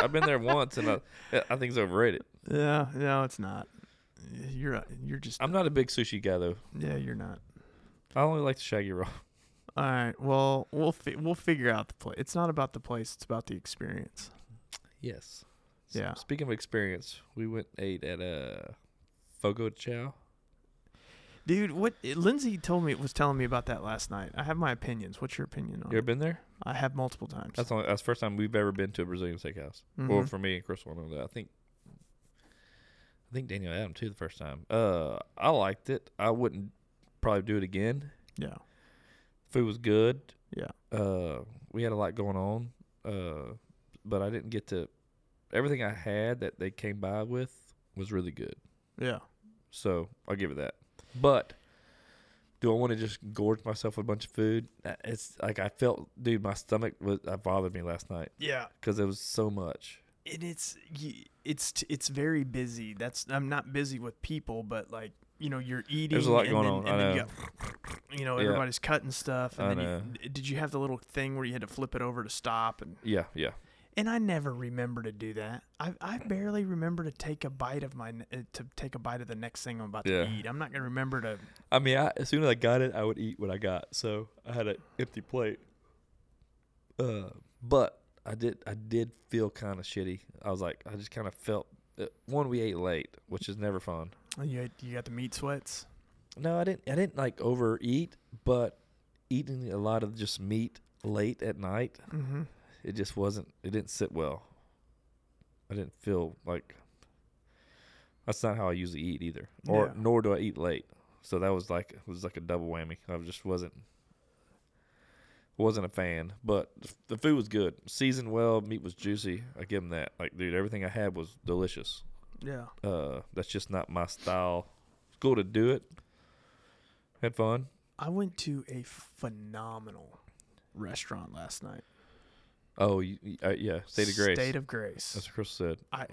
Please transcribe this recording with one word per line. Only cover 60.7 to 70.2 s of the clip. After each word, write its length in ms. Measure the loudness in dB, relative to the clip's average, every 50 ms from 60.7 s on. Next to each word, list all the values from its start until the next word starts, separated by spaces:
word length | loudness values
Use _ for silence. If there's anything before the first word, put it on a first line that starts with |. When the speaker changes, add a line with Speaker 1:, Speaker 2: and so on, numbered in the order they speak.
| -8 -10 -14 -14 -12 -10 -8
Speaker 2:
y-, 220 | -8 -10 -12 -16 -20 _ _ -6
it's, 280 | -4 -2 -2 -2 -2 -2
t-, 140 | -2 -2 -2
it's 180 | -2 -2 -2 -2
very 360 | 0 0 2 4 4 4 2
busy. 500 | 0 0 -2 -2 -4 -4 -6 -8 -8 -6
That's, 320 | -6 -6 -6 -6 -6 -4 -2
I'm 200 | 0 0 0 0
not 240 | -2 -2 -4 -2 -2
busy 260 | -2 -2 -2 -2 -6
with 220 | -6 -8 -8 _ -6
people, 400 | -4 -4 -4 -4 -4 -4 -6 -4
but, 300 | -4 -4 -4 -4 -6 -8
like, 200 | -10 -10 -12 -14 _ _ _ _ -8
you 100 | -4 -4
know, 100 | -4 -4
you're 240 | -4 -4 -4 -6 -4 -2
eating. 220 | 0 0 2 4 4
Speaker 1:
There's 120 | 6 6
a 60 | 8 8
lot 120 | 8 8
Speaker 2:
and 60 | 8 6
Speaker 1:
going 120 | 6 6
Speaker 2:
then, 80 | 6 4
Speaker 1:
on. 40 | 4 2
Speaker 2:
and 20 | 4
Speaker 1:
I 80 | 4 6
Speaker 2:
then 100 | 6 6
Speaker 1:
know. 60 | 4
Speaker 2:
you 60 | 4 2 -2 -6 -12 -12 -14 -10 -8 -8 -8 -8 -10 -12 -12
got, 300 | -12 -12 -12 -10 -6 -4
you 40 | -2
know, 120 | 0 2 4
Speaker 1:
Yeah. 60 | 4 4
Speaker 2:
everybody's 300 | 4 4 2 0 -2 -2
cutting 320 | 0 2 2 2 2 -2
stuff. 480 | -4 -4 -2 -2 0 0 0 -2 -2 0
And 80 | 0
Speaker 1:
I 80 | 2 2
Speaker 2:
then 100 | 2 2
Speaker 1:
know. 120 | 0 0 -2 -4 -6 -8
Speaker 2:
you, 60 | -10